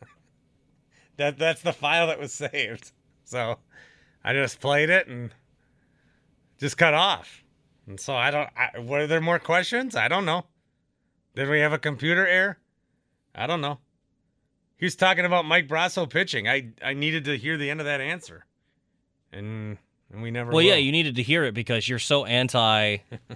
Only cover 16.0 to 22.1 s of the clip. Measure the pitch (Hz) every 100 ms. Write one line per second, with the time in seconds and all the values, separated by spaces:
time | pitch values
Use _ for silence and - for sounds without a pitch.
16 | 151 160 190 123 107 135 117 - 131 139
17 | 156 160 139 131 139 160 143 156 147 139
18 | 139 175 - 82 _ _ _ _ _ _
19 | _ _ _ 98 104 110 107 101 _ _
20 | _ 104 117 120 120 156 180 170 139 160
21 | 151 123 117 165 135 107 113 113 117 120
22 | -